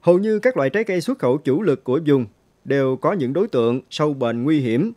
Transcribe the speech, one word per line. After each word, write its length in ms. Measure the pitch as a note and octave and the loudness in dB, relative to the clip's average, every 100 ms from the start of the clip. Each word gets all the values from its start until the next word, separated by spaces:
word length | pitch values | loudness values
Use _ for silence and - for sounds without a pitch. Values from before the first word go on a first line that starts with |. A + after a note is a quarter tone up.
Hầu 180 | - F3+ | 4 4
như 200 | G#3 G#3+ | 4 0
các 180 | B3 B3+ | 0 0
loại 140 | C3+ | 0
trái 140 | G3+ | 0
cây 160 | A3 F#3 | -2 -2
xuất 180 | E3 C4+ | -2 -2
khẩu 200 | C3 C#3 | 0 0
chủ 240 | C#3 C#3 | 0 0
lực 220 | G#3 C3+ | 0 -2
của 160 | - C3 D3+ | 0 -2 0
vùng 200 | C#3 A2 _ _ _ | 0 -2 _ _ _
đều 320 | - C#3 C3+ C3 | -4 0 0 0
có 160 | D3 | -2
những 200 | G3 B2 | -2 -2
đối 160 | D3 A3 | -2 -2
tượng 320 | C3 A#2 B2 - | 0 0 0 -6
sâu 240 | - D3+ | -4 -2
bệnh 300 | C#3 A#2+ A#2 | 0 -2 -2
nguy 160 | B2+ D#3 | 0 0
hiểm 320 | B2+ A2+ G#3 | 2 0 0